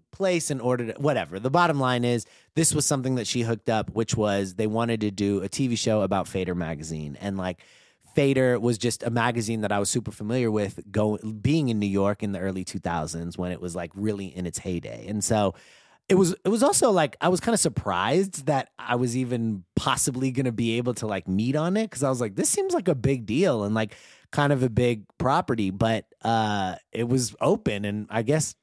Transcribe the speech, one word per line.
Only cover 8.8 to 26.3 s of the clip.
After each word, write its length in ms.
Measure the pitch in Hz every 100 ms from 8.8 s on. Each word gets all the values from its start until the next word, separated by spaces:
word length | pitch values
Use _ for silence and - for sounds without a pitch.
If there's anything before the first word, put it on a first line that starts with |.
| 120 -
a 80 | 117
magazine 520 | 117 120 120 107 113
that 100 | 104
I 80 | 101
was 100 | 101
super 220 | 127 110
familiar 400 | - 107 127 117
with, 280 | 107 101 - 104
go-, 260 | 110 107 104
being 520 | 110 107 127 160 131
in 100 | 110
New 80 | 101
York 340 | 98 98 104
in 100 | 104
the 60 | 92
early 260 | 95 92
two 140 | 90 92
thousands 640 | 90 85 85 85 85 85
when 120 | 90
it 80 | 90
was, 160 | 87 87
like, 140 | 85 98
really 300 | 107 101 95
in 180 | 82 87
its 140 | -
heyday. 480 | 98 87 53 57 -
And 160 | 104
so 320 | 98 110 98 - - - _ _ -
it 60 |
was, 220 | 190 175 - 185
it 40 |
was 120 | 220
also, 300 | 277 - 254
like, 260 | 185 147 -
I 80 | 165
was 100 | 185
kinda 180 | - 220
surprised 880 | 160 - 101 90 104 165 196 151 135
that 240 | 139 - -
I 200 | 120 123
was 200 | 123 127
even 460 | 123 120 113 98 - -
possibly 540 | - 139 - 127 135
gonna 220 | 127 131
be 260 | 110 117 117
able 160 | 120 117
to, 120 | 107
like, 200 | 98 95
meet 280 | 95 120 147
on 200 | 170 208
it, 140 | 220
'cause 140 | -
I 60 | 139
was 120 | 127
like, 140 | 113 98
"This 140 | 311
seems 240 | - 381 349
like 120 | 180
a 60 |
big 320 | 135 123 131 101
deal 380 | 127 190 117
and, 100 | 104
like, 220 | 110 107 - - - _
kind 240 | - 143
of 80 | 139
a 80 | 127
big 360 | 110 123 110 - -
property," 540 | 123 151 - 113 95
but, 340 | 98 113 110 - _
uh, 520 | 113